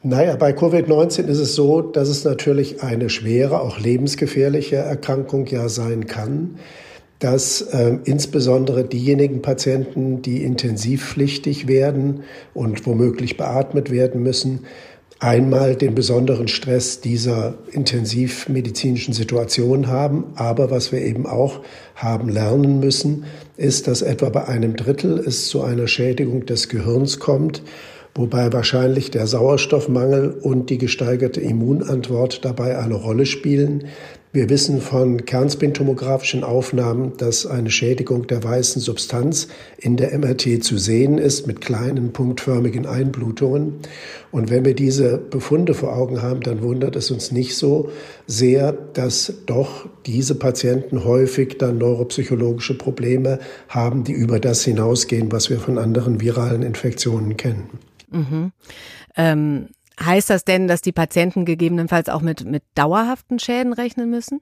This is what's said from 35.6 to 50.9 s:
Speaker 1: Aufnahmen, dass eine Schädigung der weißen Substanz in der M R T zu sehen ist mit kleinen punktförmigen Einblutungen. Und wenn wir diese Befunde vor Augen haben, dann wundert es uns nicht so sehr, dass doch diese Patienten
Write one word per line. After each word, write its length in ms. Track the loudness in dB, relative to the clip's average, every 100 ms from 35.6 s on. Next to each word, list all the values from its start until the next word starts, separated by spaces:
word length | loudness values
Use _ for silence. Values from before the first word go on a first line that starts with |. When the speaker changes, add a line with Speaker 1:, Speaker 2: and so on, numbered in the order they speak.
| 0 2 0 0 0 -2 0 -4
Speaker 1:
Aufnahmen, 720 | 0 0 0 0 0 0 -2 -2
dass 300 | -2 -2 -2
eine 260 | -4 -2
Schädigung 560 | 0 0 0 0 -2 0
der 160 | -4
weißen 380 | 0 0 0 -2
Substanz 640 | -4 -6 -4 -2 0 -2 -6 -14 -20 -6
in 180 | 0 2
der 160 | 2
M 120 | 0
R 120 | 0 0
T 240 | 0 0
zu 180 | 0 -2
sehen 400 | 2 4 4 4
ist 300 | 2 0 -6
mit 140 | -8
kleinen 500 | -4 -2 -2 -2 -4
punktförmigen 760 | -2 -2 -2 -2 0 0 -2 -4
Einblutungen. 880 | -2 -2 -2 -6 0 0 2 -2 -6 -14 -16 -18 -18 -6
Und 160 | -4 2
wenn 160 | 4 4
wir 100 | 4
diese 420 | 2 4 2 2
Befunde 560 | -2 -6 0 2 2
vor 220 | 0 0 -2
Augen 260 | -2 -2
haben, 200 | -2 -2
dann 200 | -2 -2
wundert 360 | -2 0 -2 -2
es 140 | -4
uns 200 | -4 -2
nicht 240 | -2 -2 0
so 360 | 2 2 0 -8 -16 -18 -8
sehr, 460 | 2 4 6 4
dass 600 | -2 -6 -4 -2 -2 -4 -6 -2
doch 400 | 0 0 -4 -16 -14 -4
diese 300 | -2 0 0
Patienten 720 | 0 0 0 0 0